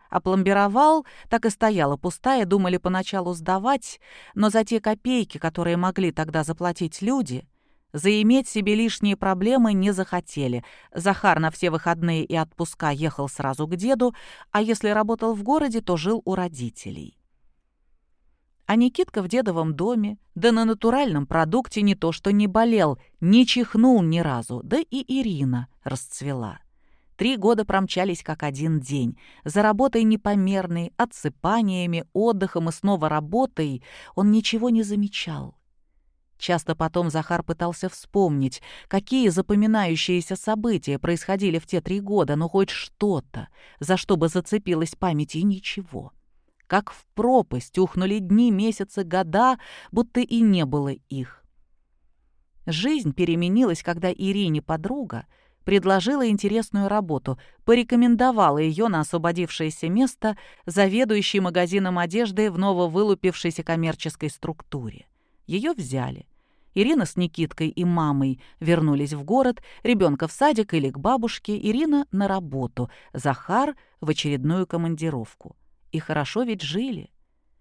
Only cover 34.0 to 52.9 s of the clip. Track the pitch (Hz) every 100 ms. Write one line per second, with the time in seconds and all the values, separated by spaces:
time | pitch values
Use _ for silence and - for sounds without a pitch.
34 | - - 208 214 220 226 247 226 208 208
35 | 202 - - 147 131 - _ _ _ _
36 | _ _ _ - - 170 - 156 160 175
37 | 175 160 151 170 - 165 175 170 185 -
38 | - 202 185 143 131 - - - - 196
39 | 202 262 226 170 - 208 214 220 185 160
40 | - 180 170 190 - 220 233 190 - 139
41 | 170 170 - 196 196 165 - 175 - 196
42 | 196 208 143 147 170 196 196 - - -
43 | 208 165 - - - _ - - 147 185
44 | - 180 165 185 170 208 180 165 165 -
45 | 185 151 151 156 202 190 - - 180 117
46 | - _ _ _ _ _ - 190 208 -
47 | _ - 233 254 - 127 - - 185 -
48 | 185 214 185 202 240 190 226 214 196 -
49 | 175 185 170 196 254 247 - - - 180
50 | 240 240 247 233 220 185 143 147 139 135
51 | - 139 123 - _ _ _ _ _ _
52 | _ _ _ _ _ - - 160 240